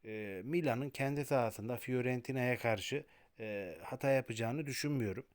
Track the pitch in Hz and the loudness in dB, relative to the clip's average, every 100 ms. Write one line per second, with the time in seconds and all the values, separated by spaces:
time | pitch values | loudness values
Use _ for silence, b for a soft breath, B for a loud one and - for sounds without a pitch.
0 | 113 107 104 95 113 170 151 117 135 - | -8 -8 -6 -6 -2 0 2 0 -2 -2
1 | 139 143 139 139 117 - 107 120 - 127 | 0 0 2 2 2 -2 -4 -4 -2 0
2 | 123 123 - 131 123 123 120 107 - 143 | 2 0 -2 0 2 2 2 2 0 -4
3 | - b b - 110 101 95 80 - 127 | -4 b b -12 -6 -4 -6 -8 -8 0
4 | 139 135 123 110 113 139 147 127 147 139 | 4 4 2 -2 0 0 -2 -2 0 2
5 | 107 92 - | 2 -2 -8